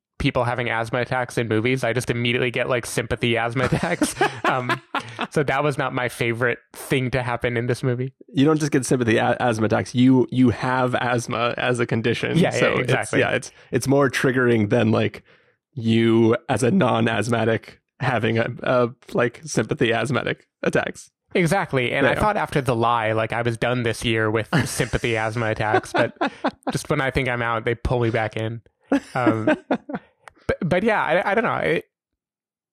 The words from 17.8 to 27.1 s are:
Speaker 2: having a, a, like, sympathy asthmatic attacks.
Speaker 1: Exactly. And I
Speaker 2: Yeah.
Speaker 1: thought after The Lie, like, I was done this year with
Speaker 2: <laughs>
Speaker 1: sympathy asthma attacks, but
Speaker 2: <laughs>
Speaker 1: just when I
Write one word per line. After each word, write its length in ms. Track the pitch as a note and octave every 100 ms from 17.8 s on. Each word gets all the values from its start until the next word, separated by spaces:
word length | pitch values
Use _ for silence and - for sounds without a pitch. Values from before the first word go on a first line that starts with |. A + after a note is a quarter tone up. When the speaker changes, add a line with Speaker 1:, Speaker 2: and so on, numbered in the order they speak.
| _ _
Speaker 2:
having 380 | C3 A#2+ A2+ A2+
a, 100 | C#3+ B2
a, 260 | - B2+ B2 B2 -
like, 280 | - A#2+ -
sympathy 480 | D#3 - A#2 - A#2
asthmatic 540 | A2+ A#2 A#2 - C3+ _ _
attacks. 480 | - D#3 - - - _ _ G3+
Speaker 1:
Exactly. 560 | E3 G3 E3+ C3+ A#2+
And 160 | C#3 D3+
I 60 |
Speaker 2:
Yeah. 60 | -
Speaker 1:
thought 180 | G#3+ G3+
after 220 | D3+ D#3
The 140 | C3 A#2
Lie, 360 | A#2 A#2+ A2
like, 220 | A2 A2
I 80 | A2+
was 140 | A#2+ A2+
done 260 | A#2+ B2
this 200 | A#2 G#2+
year 280 | A#2+ A2+ A2
with 160 | A2 G#2+
Speaker 2:
<laughs> 140 | D#3 C3
Speaker 1:
sympathy 460 | - C#3 B2+ B2 A2
asthma 300 | A2 A2+ A2
attacks, 420 | G#2+ G#2+ F#4 -
but 220 | - A3 - D4 -
Speaker 2:
<laughs> 280 | D4+ - -
Speaker 1:
just 180 | - -
when 120 | D3
I 100 | C3+